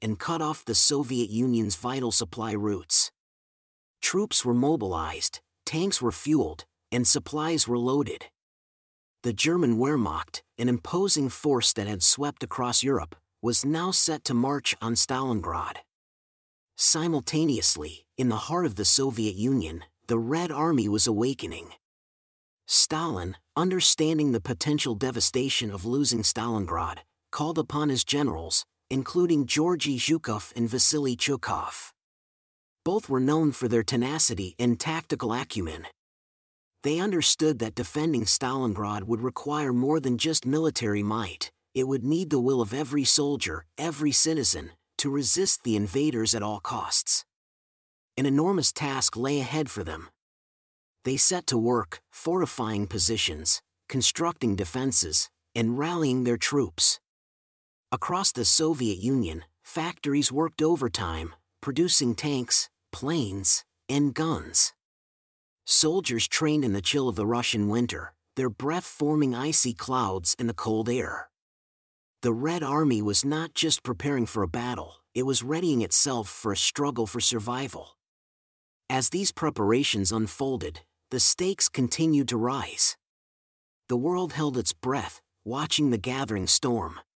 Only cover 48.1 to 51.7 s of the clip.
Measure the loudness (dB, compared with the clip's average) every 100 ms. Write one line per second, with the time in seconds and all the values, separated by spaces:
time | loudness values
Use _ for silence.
48.1 | -2 2 2 2 2 0 0 -4 0 0
49.1 | 0 -2 -2 -2 -4 -4 -6 -8 -10 -14
50.1 | _ _ _ _ _ _ _ _ _ -4
51.1 | 4 4 4 0 2 2